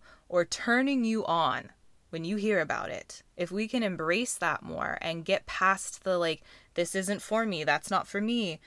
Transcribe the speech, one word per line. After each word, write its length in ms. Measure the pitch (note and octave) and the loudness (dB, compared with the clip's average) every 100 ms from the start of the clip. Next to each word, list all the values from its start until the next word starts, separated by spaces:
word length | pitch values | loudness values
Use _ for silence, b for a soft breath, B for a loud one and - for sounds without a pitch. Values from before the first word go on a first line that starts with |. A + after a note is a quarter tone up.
| B B B | B B B
or 180 | F3 F3 | 2 2
turning 580 | - - A#3+ C4+ C#4 | 0 2 4 4 2
you 220 | A3+ A3 - | 2 2 2
on 460 | E3+ D3+ B2 - - - - _ | 4 4 2 -4 -16 -20 -20 _
when 140 | E3 | -6
you 140 | E3 G#3 | -4 0
hear 220 | G#3 G3 | 2 2
about 300 | D#3 G#2 - | 2 -2 -4
it, 320 | - - - - - | -8 -12 -18 -16 -6
if 160 | E3+ | -4
we 160 | F#3+ A3 | -2 -2
can 160 | B3+ | 0
embrace 520 | G#3+ F3 D#3+ F#3 B3 - | 0 0 0 2 0 -2
that 280 | E3+ C#3 | -2 -2
more 340 | - D#2+ - - | -4 -4 -4 -4
and 240 | E3+ E3 D#3+ | -4 -6 -2
get 200 | F#3+ - | -2 -2
past 580 | - F#3 F#3+ - - | 0 2 2 -2 -8
the, 140 | F#3+ F3+ | -2 0
like, 240 | E3 D#3+ B B B | 0 -2 B B B
"This 220 | - F3 F#3+ | -4 -2 -2
isn't 260 | F3+ G3+ | -2 -4
for 240 | - A3 A3 | -2 -2 0
me, 180 | F3 | 0
that's 280 | D3+ D3 - | 0 0 0
not 160 | F#3+ - | -2 -2
for 140 | G3+ | -2
me," 400 | G#3+ A#3+ G3 D#3 | -2 0 -2 -6